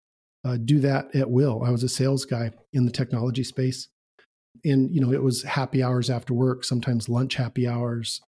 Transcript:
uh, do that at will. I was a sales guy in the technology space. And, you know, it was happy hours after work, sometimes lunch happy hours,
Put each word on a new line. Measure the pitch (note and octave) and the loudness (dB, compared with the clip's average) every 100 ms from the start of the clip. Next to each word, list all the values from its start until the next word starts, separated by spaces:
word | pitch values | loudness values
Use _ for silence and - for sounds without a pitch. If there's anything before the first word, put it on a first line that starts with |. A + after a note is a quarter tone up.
| _ _ _ _ B2+ | _ _ _ _ -6
uh, | B2 | -2
do | A2+ D3 | 2 4
that | C#3 C3+ C#3 C#3 | 4 0 -2 -2
at | B2 | 2
will. | B2 C#3+ A2+ | 2 2 2
I | A#2+ | 0
was | A#2+ | 0
a | B2 | 0
sales | - C3 C3+ - | 0 0 0 -2
guy | A#2+ A#2 - _ | -4 -4 -8 _
in | C#3 B2 | 0 0
the | |
technology | A#2 B2+ A#2+ A#2+ B2+ | 0 -2 -2 -2 -2
space. | B2 - C3 B2+ - _ _ _ _ _ _ - D#3 | -4 -2 -2 -4 -10 _ _ _ _ _ _ -6 2
And, | C3+ C3 | 2 4
you | E3 | 2
know, | B2+ | 2
it | C3+ | 2
was | C3 A#2 | 2 0
happy | - - B2+ C3 | -2 -4 0 0
hours | B2+ B2+ A#2+ | 2 0 0
after | A#2+ - | -2 -2
work, | A#2+ C3 B2+ | 0 2 0
sometimes | - B2 A#2+ A#2+ A2 | -2 -2 0 -2 0
lunch | A#2+ C3 - | -2 -2 -2
happy | A#2+ - A#2+ | -4 -2 -2
hours, | A#2+ A#2+ A#2 A2+ - - | -2 -4 -4 -6 -10 -12